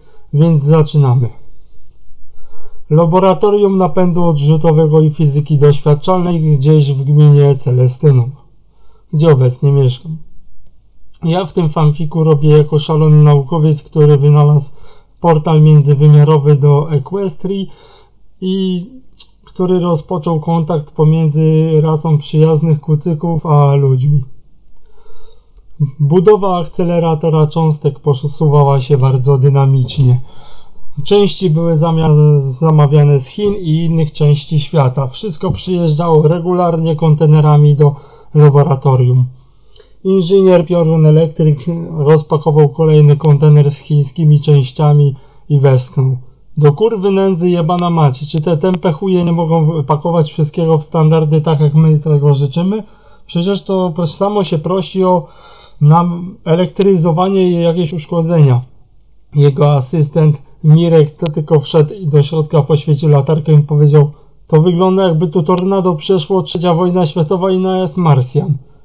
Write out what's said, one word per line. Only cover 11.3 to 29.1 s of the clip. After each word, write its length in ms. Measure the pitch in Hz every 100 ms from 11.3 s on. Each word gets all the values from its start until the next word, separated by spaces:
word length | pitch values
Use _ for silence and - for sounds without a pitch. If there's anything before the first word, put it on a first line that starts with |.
| 175
w 80 | 185
tym 160 | - 156
fanfiku 560 | 165 151 147 156 160
robię 240 | 156 147 151
jako 300 | 151 147 151
szalony 440 | 147 160 156 151
naukowiec, 600 | 147 143 131 165 156 151
który 340 | - 160 147 143
wynalazł 560 | 147 147 147 147 143 - - - _ _
portal 420 | 170 156 170 156
międzywymiarowy 920 | 156 151 143 139 151 147 147 156 143 143
do 340 | 147 143 151
Equestrii 800 | 143 135 196 190 - 180 196 185 - - - _ _ - -
i 460 | 185 190 185 180 185 262 - - - _
który 360 | - - 180 180
rozpoczął 600 | 175 160 - 180 160 160
kontakt 540 | 151 165 160 165 147
pomiędzy 760 | - 151 160 160 147 160 156 160 156
rasą 380 | 156 156 165 147
przyjaznych 640 | - 156 160 151 165 147
kucyków 640 | - 151 180 156 170 160 165
a 280 | 147 143
ludźmi. 500 | 143 139 131 143 147 123 - - - - - - - - - - - _ - - - 147 -
Budowa 580 | 143 180 180 208 196 180
akceleratora 880 | 170 - 175 170 165 156 165 156 151
cząstek 520 | 165 160 151 147 -
posuwała 840 | 147 135 143 - 156 147 139 139
się 180 | 131 139
bardzo 400 | 131